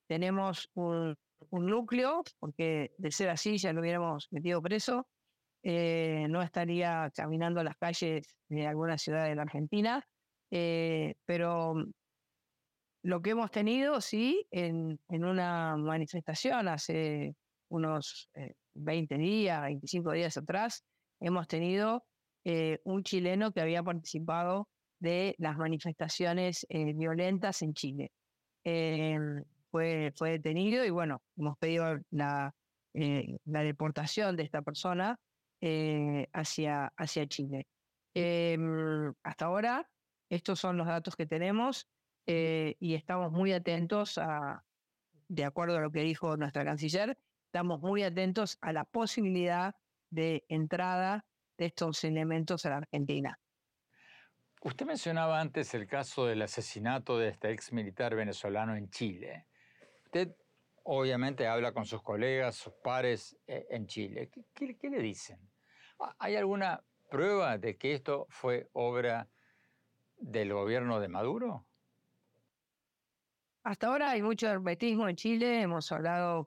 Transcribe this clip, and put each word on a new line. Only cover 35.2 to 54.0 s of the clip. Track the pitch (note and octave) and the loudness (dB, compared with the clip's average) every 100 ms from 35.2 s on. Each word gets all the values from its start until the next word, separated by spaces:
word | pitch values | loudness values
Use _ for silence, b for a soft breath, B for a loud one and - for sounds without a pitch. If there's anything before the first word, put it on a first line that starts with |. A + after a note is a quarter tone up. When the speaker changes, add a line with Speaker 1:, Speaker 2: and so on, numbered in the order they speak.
| _ _ _ _ | _ _ _ _
Speaker 1:
eh, | E3 D#3 D#3 D3+ D3 C#3+ B2+ | -2 2 2 2 2 0 -2
hacia, | - D#3 - D3+ D3 C#3 - | -4 -4 -2 0 0 -2 -4
hacia | D#3 - D3 | -4 -2 -2
Chile. | - C#3 C3+ - _ _ _ _ | -4 -4 -4 -8 _ _ _ _
Eh, | - E3+ E3+ E3+ E3 D#3+ D#3+ D#3+ D#3 D3+ - | -2 2 2 2 2 0 0 0 0 -2 -4
hasta | - D#3+ E3 | -8 -4 0
ahora, | F#3 A3+ B3+ F4 _ _ _ _ | 0 2 0 -4 _ _ _ _
estos | F3 - F#3 | -4 -2 0
son | F#3+ F3+ | 0 2
los | E3 | 2
datos | E3 E3 - | 0 -2 -4
que | D#3 | -2
tenemos, | D#3+ F3+ G#3+ B3 B3+ - _ _ _ - | 0 2 2 2 -2 -8 _ _ _ -2
eh, | E3 E3 D#3+ D#3 - | 2 2 2 0 -2
y | F3 D#3+ | -2 -2
estamos | - F#3 F3 | 0 -2 0
muy | E3 F#3+ | 2 2
atentos | F#3 F3 E3+ E3+ G#3 G#3 - | 2 0 0 2 0 0 -2
a, | D#3+ D3+ C#3 A#2 - _ _ _ _ _ - | -2 -2 -4 -6 -12 _ _ _ _ _ -8
de | E3 C#3+ | -2 -2
acuerdo | C#3 E3+ E3+ | 0 2 2
a | |
lo | D3+ | 0
que | D#3 | 2
dijo | D#3 D#3 E3+ D3+ | 0 0 0 0
nuestra | D3 C#3+ | -2 0
canciller, | D3 D3 D3+ F3 G#3+ C4 _ _ _ | -2 0 0 0 0 -2 _ _ _
estamos | F3 F3 D#3+ | -2 0 0
muy | F3 G3+ | 0 2
atentos | F#3+ E3+ F#3+ F#3 G3+ - | 2 2 0 2 -2 -4
a | D#3+ | -4
la | D#3+ D3+ | -2 -2
posibilidad | A#3 A3 - G3+ F3+ F3 F3 F#3 - _ _ _ | -2 0 0 2 2 4 2 0 -4 _ _ _
de | D#3+ D#3+ D#3+ - | 0 2 0 0
entrada | D#3+ D#3 F3 F3+ F#3 F#3 G#3 - _ _ - | 0 0 0 0 2 2 0 -4 _ _ -4
de | E3+ | -4
estos | - E3 D3+ | -2 -2 0
elementos | D#3+ D#3 D#3+ D#3+ D#3+ F3 D#3 | 0 2 2 0 0 -2 0
a | |
la | C#3+ | -2
Argentina. | D#3 D3+ C#3+ C#3+ C#3 - _ _ _ _ _ B | -2 -2 0 0 -2 -6 _ _ _ _ _ B